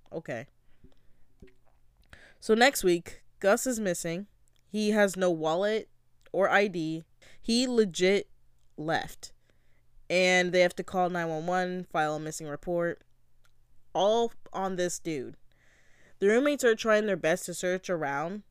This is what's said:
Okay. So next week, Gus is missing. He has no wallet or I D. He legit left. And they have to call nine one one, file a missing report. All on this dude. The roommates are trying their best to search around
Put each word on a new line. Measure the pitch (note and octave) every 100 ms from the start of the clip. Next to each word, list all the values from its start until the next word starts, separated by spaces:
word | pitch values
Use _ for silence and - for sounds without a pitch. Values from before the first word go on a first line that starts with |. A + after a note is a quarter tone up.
| -
Okay. | E3 D#3+ A#2 C3 _ - - - - - - - _ - - - _ _ _ _ - - _
So | -
next | A3 C4+ -
week, | F#3 F3 - - - -
Gus | G3 A#3 C4
is | A3
missing. | G3+ F3 E3 E3+ G#3 _ _ _ _
He | G#3+ G#3
has | G#3+ G3+ F#3
no | F3+
wallet | E3 D#3 E3+ G#3 A3 - _ _ _ -
or | F3 G3
I | G3 G#3
D. | F3 D#3 D#3+ - _ - -
He | - A#3 B3+
legit | A#3 G#3 D#3+ F#3 G3+ - - - _ - -
left. | D#3 C#3 - - - - _ _ _ _ _ - -
And | F3+ F#3 F3+ F3+
they | F3+
have | F3 -
to |
call | F#3 F#3 F3+
nine | F3 E3
one | D#3 E3+
one, | F#3 F3+ F3+
file | F3 D#3+ D3+ D#3
a |
missing | D#3 - D#3
report. | D3 F3+ F3 E3+ - _ _ _ - - - _ - -
All | F3 G3 A#3 A#3 - -
on | F3+ F#3+ F3+
this | F3+ -
dude. | E3 D3 A#2 - - _ _ _ - - - -
The | G3
roommates | A#3 D4 C#4+
are | A#3+ A3
trying | A3+ G#3+ G#3+
their | F3+
best | D#3+ F#3 -
to |
search | E3+ F3+ F#3 -
around | E3+ C#3+ C#3 E3 G#3 -